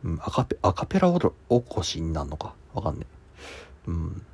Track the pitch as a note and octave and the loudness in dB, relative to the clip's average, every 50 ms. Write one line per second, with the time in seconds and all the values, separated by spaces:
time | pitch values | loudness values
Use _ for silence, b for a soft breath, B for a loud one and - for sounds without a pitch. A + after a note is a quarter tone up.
0 | - E2+ E2 D#2+ - - - - - - - - - G2+ F2+ - - - - F#3+ | -2 -4 -4 -2 -4 -2 0 0 0 0 -2 2 2 2 2 2 -4 0 2 4
1 | F#3 F3+ F3 F3 - G2 - - - - A#2+ A#2+ A#2+ - - - F2+ - - F2 | 6 6 4 6 2 2 0 0 0 2 2 2 2 2 -4 -4 -2 -2 -2 -2
2 | E2 E2 D#2+ D#2 C#2+ C#2 C#2+ D2+ - - - - - - - - - D#2+ C#2 - | -2 0 0 -2 -2 -4 -4 -6 -8 -8 -10 -14 -20 -8 -8 -4 -2 -2 -4 -4
3 | - - - - - - B B B B B B B B B B - - E2+ E2 | -8 -12 -14 -20 -20 -20 B B B B B B B B B B -6 -4 -2 -2
4 | D#2+ E2+ F2 - - - | -2 -2 -4 -8 -12 -14